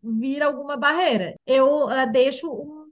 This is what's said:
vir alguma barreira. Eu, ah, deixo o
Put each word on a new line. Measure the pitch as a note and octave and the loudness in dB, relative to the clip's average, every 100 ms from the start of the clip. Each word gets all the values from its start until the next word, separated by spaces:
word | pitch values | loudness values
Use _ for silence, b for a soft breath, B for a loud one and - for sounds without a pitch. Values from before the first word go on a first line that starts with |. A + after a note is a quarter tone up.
vir | A3+ A3 C4+ C#4+ | -6 -4 -2 0
alguma | D4 D4 C#4+ C#4 | -2 -2 -6 -2
barreira. | C#4+ E4 F4 G#3+ F3 - - | 0 2 2 0 -2 -8 0
Eu, | C4 C4+ D4+ C4 | 4 4 4 0
ah, | C4 B3 | 0 2
deixo | B3+ C4 C4+ E4 | 2 2 0 -8
o | C4 D4 D4+ D#4 | -10 -12 -16 -18